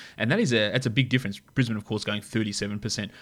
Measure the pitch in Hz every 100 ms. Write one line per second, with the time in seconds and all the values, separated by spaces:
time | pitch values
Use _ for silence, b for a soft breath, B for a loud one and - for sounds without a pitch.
0 | B - 110 190 190 117 104 131 127 113
1 | 120 123 196 196 - - 117 107 - 107
2 | 104 104 - 110 104 101 104 104 107 -
3 | 98 B